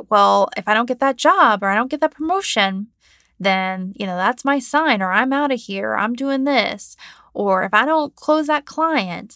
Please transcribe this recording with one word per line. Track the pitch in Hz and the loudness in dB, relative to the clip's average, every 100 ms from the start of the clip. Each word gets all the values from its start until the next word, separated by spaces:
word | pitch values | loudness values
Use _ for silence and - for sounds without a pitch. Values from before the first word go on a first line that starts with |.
| - | 0
"Well, | 208 202 202 190 202 | 4 6 4 2 -2
if | 208 | -2
I | |
don't | 214 240 | 0 0
get | 247 | 0
that | 269 262 | -2 2
job | 311 381 262 202 | 4 6 4 2
or | 196 | 0
I | |
don't | 202 262 | 0 -2
get | 302 | -2
that | 311 | -2
promotion, | - 311 392 392 220 190 190 214 _ _ _ _ - | -2 -4 -4 -2 0 0 -2 -10 _ _ _ _ -4
then, | 190 190 190 190 185 196 | -2 0 -2 -6 -10 -8
you | 196 | -6
know, | 180 | -2
that's | 196 247 | -2 -2
my | 277 285 | -2 -2
sign, | - 294 311 208 | 0 0 2 0
or | 185 | 0
I'm | 196 254 | 0 2
outta | 277 285 247 | 0 0 -2
here, | - 196 214 | -6 -6 -4
or | 208 | -2
I'm | 214 | -2
doing | 240 269 269 | -4 -2 -2
this. | 277 262 202 202 - - - - _ | 0 0 0 -4 -12 -14 -20 -20 _
Or | - 202 185 | -4 0 0
if | 190 | 2
I | 214 | 2
don't | 269 320 294 | 4 2 -2
close | - - 311 302 | -4 0 0 0
that | 294 | -2
client, | 294 - 330 294 185 170 - | -4 -4 -2 0 -2 -8 -12